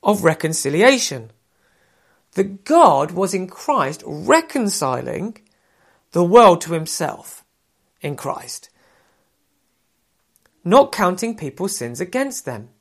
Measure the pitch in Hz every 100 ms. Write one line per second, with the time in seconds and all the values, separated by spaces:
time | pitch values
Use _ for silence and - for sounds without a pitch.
0 | - 202 170 160 160 160 139 151 233 269
1 | - 131 113 _ _ _ _ _ _ _
2 | _ _ _ - 196 196 - 330 285 139
3 | 156 175 190 185 185 - - 277 139 156
4 | - 151 185 311 320 285 208 - 139 123
5 | - - 202 226 _ _ _ _ _ _
6 | _ 170 175 220 220 170 160 165 160 -
7 | 156 - - - _ _ _ _ _ _
8 | 147 139 143 - - - - _ _ _
9 | _ _ _ _ _ _ _ _ _ _
10 | _ _ _ _ _ _ 175 226 277 -
11 | 185 185 226 220 147 - 196 - 120 120
12 | 180 247 277 - - 117 113 _